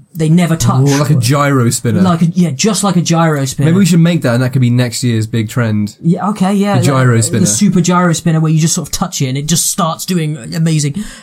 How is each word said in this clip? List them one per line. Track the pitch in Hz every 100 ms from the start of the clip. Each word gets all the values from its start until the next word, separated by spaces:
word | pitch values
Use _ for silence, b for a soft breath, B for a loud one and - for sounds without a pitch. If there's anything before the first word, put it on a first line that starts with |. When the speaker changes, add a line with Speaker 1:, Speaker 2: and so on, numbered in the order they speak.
| -
Speaker 1:
they | 165 156
never | 170 165 160
touch. | 117 127 139
Speaker 2:
Or | 139
like | 147
a | 139
gyro | 113 143 143 139 117
spinner. | - 120 175
Speaker 1:
Like | 185 170
a, |
yeah, | 170 180 170
just | 131 214 185
like | 202 175
a |
gyro | 147 165 165 147
spinner. | 135 - 151
Speaker 2:
Maybe | 180
we | 175
should | 175
make | 165 170
that, | 131
and | 117
that | 127
could | 131
be | 120
next | 123 123 -
year's | 123 113 110
big | 117 110
trend. | - 117 104 104 -
Speaker 1:
Yeah, | 170 196 196
okay, | 208 190
yeah. | 202 202 196
Speaker 2:
The | -
gyro | 135 131 113
Speaker 1:
The, |
Speaker 2:
spinner. | 110 117
Speaker 1:
the | 175
super | - 202 185
gyro | 170 180 175
spinner | 160 170 160
where | 160
you | 156
just | 156
sort | - 147
of |
touch | - 170 -
it | 135
and | 135
it | 151
just | 170 -
starts | - 165 160 -
doing | 180 151 156 -
amazing | 160 165 156 143 143 208 B